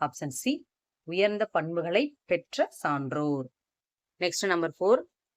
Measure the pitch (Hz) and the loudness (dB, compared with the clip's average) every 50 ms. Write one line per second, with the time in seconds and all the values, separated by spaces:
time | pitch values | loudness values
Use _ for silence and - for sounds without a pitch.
0 | 151 147 - - 165 143 131 - - 254 294 349 - _ _ _ _ _ _ _ | -4 -4 -4 -4 -8 -8 -6 -4 -2 -2 -2 -2 -4 _ _ _ _ _ _ _
1 | - 160 170 185 196 208 208 208 220 208 - 175 156 160 170 170 165 170 175 208 | -12 -6 0 2 2 2 2 0 -2 0 0 -2 -2 0 -2 -2 -2 0 2 2
2 | 285 294 - _ _ - 180 170 170 - - - 320 - - - - 160 147 139 | 0 0 -4 _ _ -2 -2 -2 -2 -4 -2 -2 -2 -2 -2 -4 -2 -2 0 0
3 | 139 131 - 147 151 147 143 139 131 127 _ _ _ _ _ _ _ _ _ _ | -2 -2 -2 -2 0 0 0 -2 -4 -6 _ _ _ _ _ _ _ _ _ _
4 | _ _ _ - 180 180 170 - - 196 180 170 165 165 143 - 180 196 233 269 | _ _ _ -4 -2 -2 -2 0 0 0 2 2 0 -2 -2 0 2 4 4 4
5 | - - _ _ _ _ _ | 2 -4 _ _ _ _ _